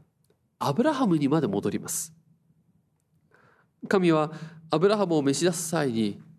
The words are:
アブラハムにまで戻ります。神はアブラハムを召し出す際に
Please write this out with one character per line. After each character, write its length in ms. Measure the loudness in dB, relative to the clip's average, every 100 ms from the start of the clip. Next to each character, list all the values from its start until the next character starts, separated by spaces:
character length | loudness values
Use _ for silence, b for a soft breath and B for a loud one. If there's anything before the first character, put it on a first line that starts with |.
| _ _ _ _ _ -6
ア 160 | -4
ブ 80 | 0
ラ 100 | 0
ハ 120 | 2 2
ム 120 | 2
に 120 | 2
ま 100 | 2
で 80 | 0
戻 220 | -2 -2
り 100 | -4
ま 80 | -6
す。 220 | -8 -10 -16 _ _ _ _ _ _ _ _ _ _ _ b b b b _ 0
神 240 | 2 4
は 200 | 2 2 B B B -4
ア 80 | 0
ブ 80 | 2
ラ 100 | 2
ハ 80 | 2
ム 80 | 2
を 60 |
召 140 | 2 2
し 100 | 0
出 80 |
す 160 | -2 -4
際 220 | -2 -2
に 280 | 0 -2 -4 -14